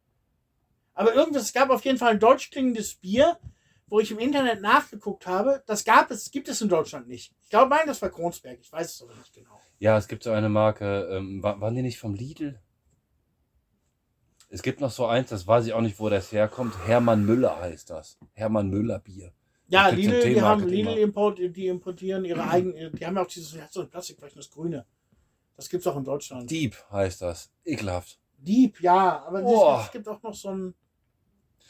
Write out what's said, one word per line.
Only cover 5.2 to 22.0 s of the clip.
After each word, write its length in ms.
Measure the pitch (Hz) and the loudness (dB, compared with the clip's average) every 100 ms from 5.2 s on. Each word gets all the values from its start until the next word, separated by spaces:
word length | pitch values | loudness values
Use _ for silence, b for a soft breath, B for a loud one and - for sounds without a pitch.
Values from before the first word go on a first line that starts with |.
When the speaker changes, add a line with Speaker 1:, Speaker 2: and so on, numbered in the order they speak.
| 185 | -4
Speaker 1:
habe. 360 | 185 247 277 - | -2 0 0 -2
Das 180 | 208 - | -4 4
gab 260 | 247 311 | 6 4
es, 200 | 240 - | -2 -10
gibt 160 | 277 - | -10 -8
es 140 | 226 | -4
in 80 | 208 | 0
Deutschland 380 | 165 151 143 120 | 0 0 -8 -14
nicht. 260 | 120 - _ | -16 -18 _
Ich 60 | _ | _
glaube, 200 | 214 254 | 4 6
nein, 160 | 294 311 | 4 2
das 140 | 240 | -2
war 80 | 190 | -6
Kronsberg. 500 | - 170 - 135 123 | -4 -6 -6 -14 -18
Ich 120 | _ | _
weiß 220 | 156 165 - | -10 -10 -12
es 60 | |
aber 140 | 120 113 | -20 -20
nicht 180 | - | -20
genau. 260 | _ _ - _ - | _ _ -20 _ -4
Speaker 2:
Ja, 180 | 104 107 | 2 2
es 100 | - | 0
gibt 160 | 113 | -8
so 80 | 113 | -4
eine 180 | 107 107 | -2 0
Marke, 580 | 104 107 107 101 101 87 | 2 2 0 -4 -4 -4
ähm, 300 | 95 95 95 | -6 -8 -6
wa-, 160 | 101 101 | -4 -4
waren 140 | 104 123 | -6 -4
die 80 | |
nicht 160 | 127 117 | -6 -8
vom 140 | 107 | -8
Lidl? 460 | 101 131 165 147 127 _ _ _ _ _ _ _ _ _ _ _ _ _ _ _ _ _ _ _ | -8 -10 -10 -12 -12 _ _ _ _ _ _ _ _ _ _ _ _ _ _ _ _ _ _ _
Es 120 | 98 | -10
gibt 160 | 127 - | -8 -4
noch 120 | 135 | -6
so 140 | - 113 | -2 0
eins, 240 | 120 127 | 0 -2
das 160 | 107 87 | -4 2
weiß 200 | 117 113 | 2 2
ich 60 | |
auch 80 | 113 | -2
nicht, 180 | 113 98 | -2 -2
wo 100 | 107 | -2
das 220 | 101 - | -2 -2
herkommt. 420 | 107 107 - 120 98 95 | -2 -2 -2 -8 -6 0
Hermann 380 | 120 117 113 101 | 2 4 4 4
Müller 340 | 120 117 78 | 4 2 0
heißt 300 | 87 78 - | -8 -12 -14
das. 280 | 80 - _ - | -16 -18 _ -20
Hermann 360 | - 110 110 98 | -8 -2 0 0
Müller 300 | 98 117 95 | 0 -2 -4
Bier. 340 | - 92 90 _ _ _ - | -10 -20 -20 _ _ _ 0
Speaker 1:
Ja, 220 | 185 196 | 4 4
Speaker 2:
Da 60 | 180 | 4
gibt's 100 | 208 | 2
Speaker 1:
Lidl, 100 | 240 | 2
Speaker 2:
ein 180 | 240 | 4
Speaker 1:
die 80 | 220 | 4
haben, 180 | 208 214 | 6 4
Speaker 2:
Teemarket 80 | 180 | 2
Speaker 1:
Lidl 200 | 190 220 | 0 0
Speaker 2:
immer. 40 | 226 | 0
Speaker 1:
importiert, 540 | 208 202 208 202 180 180 | 0 2 0 0 -6 -6
die 100 | 185 | -6
importieren 580 | 180 185 175 | -6 -8 -10